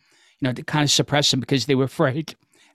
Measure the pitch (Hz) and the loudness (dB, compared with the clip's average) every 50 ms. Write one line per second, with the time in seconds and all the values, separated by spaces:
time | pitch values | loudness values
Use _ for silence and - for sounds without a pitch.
0 | _ _ _ _ _ _ _ - - 127 120 - 156 - - 151 147 139 - - | _ _ _ _ _ _ _ -6 -4 -4 -4 -6 -6 -4 -2 0 2 2 2 0
1 | 135 - 139 147 143 - - 135 113 - 143 131 117 - 139 127 135 131 - - | 0 2 2 2 2 2 0 0 0 0 0 0 0 2 2 2 0 0 0 0
2 | 165 131 123 160 156 - - _ _ _ _ _ _ _ - | 0 0 0 -4 -8 -10 -12 _ _ _ _ _ _ _ -4